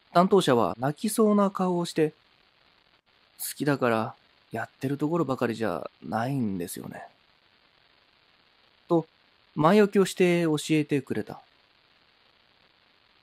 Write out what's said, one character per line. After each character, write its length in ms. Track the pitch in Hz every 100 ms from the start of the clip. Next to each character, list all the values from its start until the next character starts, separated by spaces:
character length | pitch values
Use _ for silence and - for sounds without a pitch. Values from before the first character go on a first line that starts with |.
| _
担 140 | 170 190
当 140 | 196
者 140 | 156 120
は 200 | 90 98
泣 200 | 135 -
き 100 | 214
そ 220 | - 214
う 40 | 208
な 160 | 196
顔 260 | 196 185 175
を 80 | 175
し 80 |
て、 200 | - 156 - _ _ _ _ _ _ _ _ _ _ _ -
「好 160 | - -
き 100 | 143
だ 120 | 135
か 120 | 123
ら 260 | 110 117 - _ _ _
や 120 | 113
っ 60 | 113
て 200 | _ 135
る 80 | 143
と 100 | 151
こ 100 | 170
ろ 60 | 135
ば 120 | 123
か 80 | 117
り 80 |
じ 100 | 110
ゃ 280 | 107 82 - -
な 240 | 69 110 123
い 120 | 139
ん 180 | 110 95
で 100 | 85
す 120 | -
よ 80 | -
ね。」 180 | - - _ _ _ _ _ _ _ _ _ _ _ _ _ _ _ _ _ _
と、 160 | 170 - _ _ _ _
前 260 | 151 156 214
置 120 | 202
き 60 | 202
を 60 | 185
し 100 | -
て 280 | 180 175
教 140 | 165 151 -
え 140 | 156 143
て 160 | 143
く 120 | -
れ 100 | 107
た。 160 | - - _ _ _ _ _ _ _ _ _ _ _ _ _ _ _ _ _ _